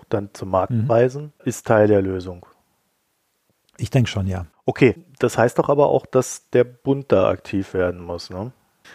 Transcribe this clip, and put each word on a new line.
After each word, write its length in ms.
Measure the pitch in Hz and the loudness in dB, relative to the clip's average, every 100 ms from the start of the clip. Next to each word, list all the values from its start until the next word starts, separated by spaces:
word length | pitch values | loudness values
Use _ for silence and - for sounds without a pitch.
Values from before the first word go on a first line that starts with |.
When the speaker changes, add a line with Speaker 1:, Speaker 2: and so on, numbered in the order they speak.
| - | -6
Speaker 1:
dann 200 | 104 101 | -6 -6
zu 120 | - 95 | -12 -4
Marktpreisen, 800 | 92 95 120 117 117 127 135 | -2 0 0 2 2 2 -2
Speaker 2:
Mhm. 80 | 151 - - | -14 -12 -10
Speaker 1:
ist 200 | - - | -6 2
Teil 220 | 110 107 | 4 6
der 160 | 104 | 4
Lösung. 420 | 95 95 90 90 - _ _ _ _ _ _ _ _ _ _ _ _ - | 0 -4 -8 -14 -20 _ _ _ _ _ _ _ _ _ _ _ _ -10
Speaker 2:
Ich 120 | - | -2
denke 200 | 135 117 | 0 0
schon, 180 | 104 95 | -2 -4
ja. 180 | 92 85 _ - | -6 -10 _ -6
Speaker 1:
Okay, 300 | - 127 - - - | 2 2 2 -8 -4
das 180 | 123 - | -2 2
heißt 220 | 120 - | 2 2
doch 120 | - | 0
aber 180 | 143 143 | 2 2
auch, 180 | 139 - | 2 0
dass 440 | 131 127 - _ | -2 -2 -6 _
der 120 | 123 | 0
Bund 480 | 123 127 139 139 135 | 0 -2 -4 -4 0
da 160 | 98 104 | 2 2
aktiv 460 | 95 - 101 95 | 0 -6 -6 -4
werden 300 | 92 90 90 | -2 -2 -4
muss, 260 | 87 87 - | -10 -12 -12
ne? 220 | 92 113 - _ _ - | -12 -12 -14 _ _ -20